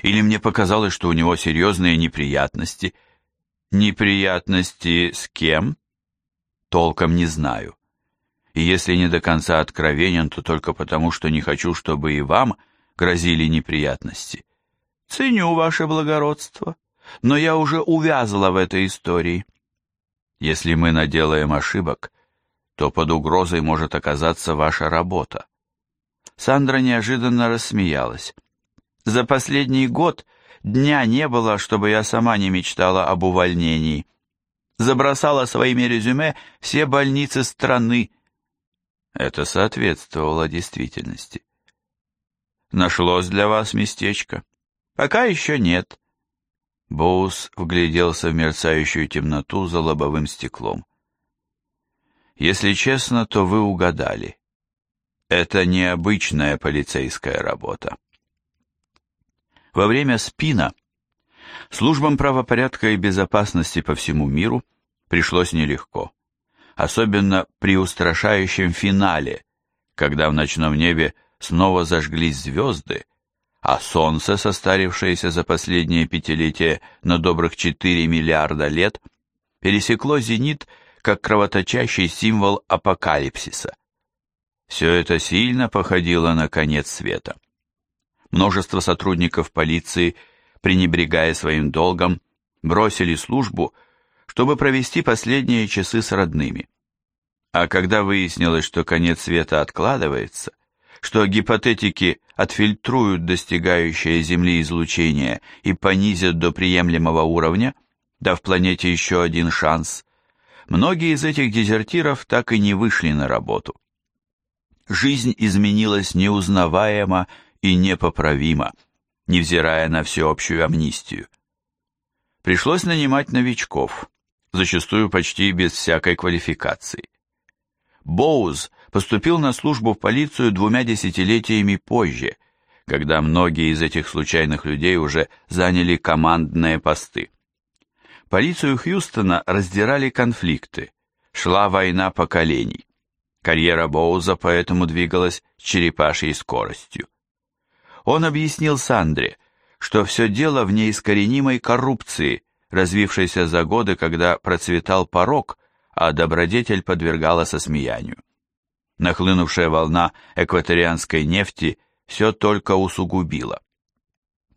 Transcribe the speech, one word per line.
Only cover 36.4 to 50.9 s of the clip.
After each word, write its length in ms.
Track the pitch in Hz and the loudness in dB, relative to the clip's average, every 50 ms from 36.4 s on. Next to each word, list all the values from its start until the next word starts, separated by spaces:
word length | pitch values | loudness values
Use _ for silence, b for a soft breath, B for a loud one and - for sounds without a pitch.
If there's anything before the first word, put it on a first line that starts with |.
| B B B B | B B B B
все 260 | B - - 143 151 | B -4 -2 0 0
больницы 580 | 139 135 139 139 139 135 139 143 - - 135 123 | 2 2 2 2 2 0 -2 -2 -2 -2 -2 -4
страны». 680 | - - - - 127 127 123 113 113 120 120 104 - _ _ _ _ _ _ _ _ _ _ _ _ _ _ _ _ _ _ _ _ - | -4 -4 -4 0 0 2 2 2 2 2 0 0 -4 _ _ _ _ _ _ _ _ _ _ _ _ _ _ _ _ _ _ _ _ -8
Это 320 | - 65 67 - 76 73 | -6 -6 -6 -4 -6 -6
соответствовало 1040 | - - 90 101 110 - - 113 92 73 - - - - 78 78 78 78 80 80 | -4 -2 -2 -2 -2 -2 -2 -2 -2 -2 -4 -8 -10 -6 -4 -2 -2 -2 -2 -2
действительности. 960 | 78 78 85 85 - - - 62 64 - - - - - - - - - - _ _ _ _ _ _ _ _ _ _ _ _ _ _ _ _ _ _ _ _ _ _ _ _ _ _ | -4 -4 -6 -8 -8 -8 -8 -8 -8 -8 -10 -12 -12 -12 -14 -16 -18 -18 -20 _ _ _ _ _ _ _ _ _ _ _ _ _ _ _ _ _ _ _ _ _ _ _ _ _ _
«Нашлось 560 | - 92 90 87 - - 87 90 90 90 92 | -2 0 0 0 0 0 2 2 2 2 0
для 200 | 90 98 98 104 | -2 0 0 2
вас 260 | 104 110 110 107 - - | 2 2 0 -2 -2 -2
местечко? 720 | 107 104 - - - 101 98 104 - - - - - - _ _ _ _ _ _ _ _ _ _ | -4 -4 -4 -4 -4 -4 -4 -4 -4 -6 -8 -10 -14 -14 _ _ _ _ _ _ _ _ _ _
Пока 280 | - 143 139 - 220 254 | -2 -2 0 2 2 2
ещё 340 | 226 175 147 - - 151 | 0 0 -2 -2 -2 0
нет». 420 | 135 104 85 90 90 92 - - - _ _ _ _ _ _ _ _ _ _ _ _ _ _ _ _ _ - | 0 2 2 0 0 -2 -6 -14 -20 _ _ _ _ _ _ _ _ _ _ _ _ _ _ _ _ _ -10
Боус 600 | - 73 80 90 92 92 95 95 - - - - - | -4 0 0 2 2 2 0 -2 -4 -8 -12 -14 -10
вгляделся 720 | - 87 82 90 87 85 82 80 87 87 85 82 - - 82 | -8 -6 -2 0 0 2 2 2 2 2 2 0 -2 -2 -2
в 40 | 80 | 0
мерцающую 720 | 82 80 80 80 - - 82 80 78 78 - - 80 76 | 0 0 0 -2 -2 0 0 0 0 0 -2 -2 -4 -4
темноту 600 | - - 80 73 76 76 73 - - - 98 95 | -4 -4 -4 -2 -2 -2 -4 -4 -6 -6 -6 -4
за 120 | 85 85 85 | -2 -2 -2
лобовым 480 | 80 80 78 76 73 71 76 78 73 | 0 0 0 -2 -2 -2 -2 -2 -4
стеклом. 580 | 71 - - - 64 - - 57 50 50 50 - _ | -6 -8 -10 -14 -14 -12 -10 -8 -8 -8 -8 -12 _